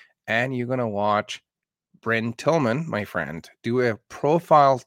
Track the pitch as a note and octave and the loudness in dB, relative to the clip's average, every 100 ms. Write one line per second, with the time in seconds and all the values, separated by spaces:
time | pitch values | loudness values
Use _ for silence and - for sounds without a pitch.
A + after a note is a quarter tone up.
0 | _ _ - A2 C3 B2+ A#2+ B2+ A#2 G2+ | _ _ -4 -2 -2 -4 -4 -4 -2 -2
1 | G#2 G#2 G#2 - _ _ _ _ _ _ | 0 0 -2 -10 _ _ _ _ _ _
2 | A2+ A2+ A#2 A2+ D3 E3 B2 A#2+ D#3+ G#2+ | -2 -2 -2 -4 0 2 2 0 -2 -6
3 | G2 F2+ C#2+ E2 - _ A#2 B2 B2 G#2 | -4 -6 -6 -8 -14 _ -4 0 0 -2
4 | _ - C#3+ E3 - D#3 C#3 B2+ | _ -4 0 0 4 6 6 2